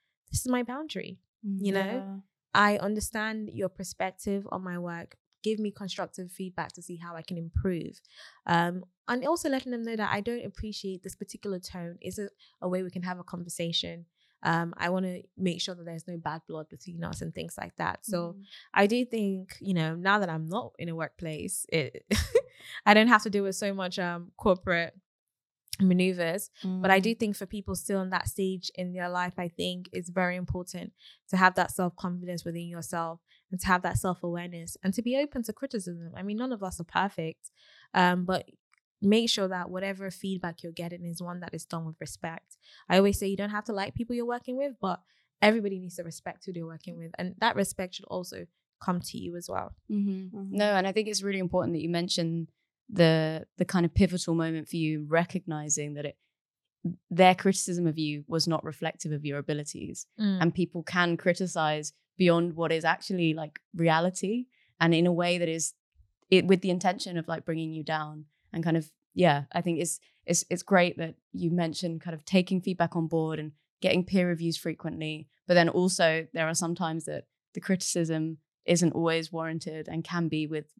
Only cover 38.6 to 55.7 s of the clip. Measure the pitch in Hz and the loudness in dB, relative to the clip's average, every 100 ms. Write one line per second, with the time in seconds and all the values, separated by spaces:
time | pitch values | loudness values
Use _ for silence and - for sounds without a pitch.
38.6 | _ _ _ _ 196 220 233 - 190 185 | _ _ _ _ 4 6 4 2 0 -2
39.6 | 175 185 196 190 190 180 196 185 180 165 | -4 -4 -4 -6 -10 -6 -6 -4 -6 -8
40.6 | 170 165 170 175 170 170 175 180 170 160 | -12 -8 -8 -8 -8 -8 -8 -8 -10 -10
41.6 | - 170 160 160 156 - 165 165 - - | -8 -6 -6 -8 -12 -8 -10 -10 -16 -20
42.6 | - - - 180 202 196 196 190 208 208 | -20 -20 4 6 6 2 -2 -2 -4 -6
43.6 | 214 202 196 - 226 240 240 240 254 254 | -4 -4 -4 -6 -6 -4 -4 -6 -6 -4
44.6 | 285 233 190 180 _ _ _ _ 208 226 | -4 -4 -4 -4 _ _ _ _ 4 4
45.6 | 202 190 180 185 170 - 180 - - 170 | -2 -6 -8 -12 -12 -10 -12 -10 -12 -10
46.6 | 165 160 - 170 165 - 180 - 233 - | -10 -12 -14 -14 -14 -8 -8 0 0 2
47.6 | 196 - 180 - - 185 180 - 175 _ | -2 -2 -8 -10 -8 -8 -8 -12 -14 _
48.6 | _ _ - 180 - - 175 175 175 - | _ _ -4 -4 -4 -8 -8 -10 -6 -6
49.6 | - - - 208 202 190 185 196 196 196 | -6 -12 -4 -2 0 -2 -8 -10 -6 0
50.6 | 208 196 190 202 208 202 196 196 180 180 | 4 4 2 0 0 -2 -2 -2 2 2
51.6 | 170 165 160 175 180 - 165 165 165 _ | 2 0 0 0 0 0 0 -2 -4 _
52.6 | _ _ - 185 165 160 156 160 - - | _ _ -4 6 8 8 2 -2 -10 -2
53.6 | 180 185 170 - 185 180 - 165 160 160 | 0 4 4 6 6 4 2 2 2 -2
54.6 | 147 170 156 156 147 165 170 185 - 151 | -4 0 0 0 2 2 4 -2 -4 -6
55.6 | 151 | -2